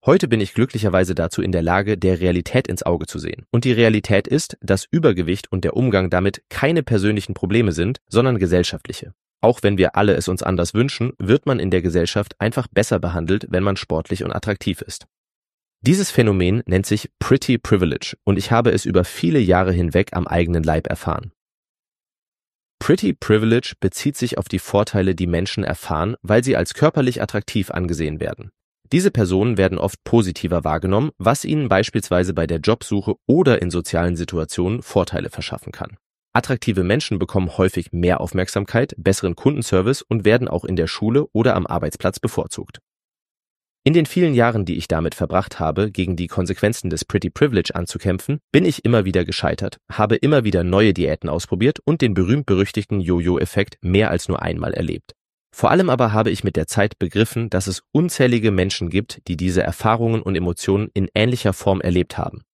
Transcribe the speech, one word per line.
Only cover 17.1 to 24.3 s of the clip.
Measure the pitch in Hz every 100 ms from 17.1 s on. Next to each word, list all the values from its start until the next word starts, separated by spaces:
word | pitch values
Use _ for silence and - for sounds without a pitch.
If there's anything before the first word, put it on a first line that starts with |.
| _
Pretty | - 135 - 120
Privilege | - 101 87 - - -
und | - 95
ich | -
habe | 117 117
es | -
über | - 92
viele | 90 - 170 151
Jahre | 95 90 92
hinweg | 87 85 87 104
am | 90 85
eigenen | 87 85 85
Leib | 78 78 -
erfahren. | - - - - _ _ _ _ _ _ _ _ _ _ _ _ _ _ _
Pretty | - 190 104
Privilege | - - 107 110 113 - -
bezieht | 98 - 147 143
sich | 123